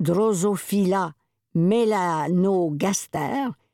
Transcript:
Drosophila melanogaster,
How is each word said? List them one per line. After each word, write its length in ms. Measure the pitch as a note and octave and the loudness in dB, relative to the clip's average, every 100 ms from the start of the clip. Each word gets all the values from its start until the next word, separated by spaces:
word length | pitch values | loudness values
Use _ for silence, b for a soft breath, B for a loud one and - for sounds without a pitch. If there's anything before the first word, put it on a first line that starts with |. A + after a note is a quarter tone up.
Drosophila 1120 | D#3 F3 A3 F#3+ G3+ G3 - G3+ F#3 F#3+ E3+ - _ _ _ | -2 0 2 0 0 -2 -2 0 2 0 -2 -8 _ _ _
melanogaster, 1900 | E3 F3 A#3 A3 G#3 F3+ D#3 C#3+ F3 F#3+ F#3+ E3+ D3 F#3 F#3+ - D3+ D3 C4+ C4 - _ | 0 2 2 2 2 0 0 0 2 2 2 0 0 -2 -2 -4 -4 -4 -2 -4 -8 _